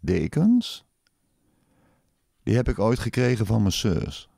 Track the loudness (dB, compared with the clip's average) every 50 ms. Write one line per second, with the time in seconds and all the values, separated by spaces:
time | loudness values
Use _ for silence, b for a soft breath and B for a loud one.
0 | -2 0 -2 0 0 -2 0 2 4 4 4 4 2 -2 -10 -14 _ _ _ _
1 | _ _ _ _ _ _ _ _ _ _ _ _ _ _ _ _ _ _ _ _
2 | _ _ _ _ _ _ _ _ _ 0 0 0 2 0 0 0 2 0 2 0
3 | -2 -4 -2 0 2 2 2 0 0 0 0 2 2 0 0 0 0 0 0 0
4 | -4 -6 -10 -14 -18 _ _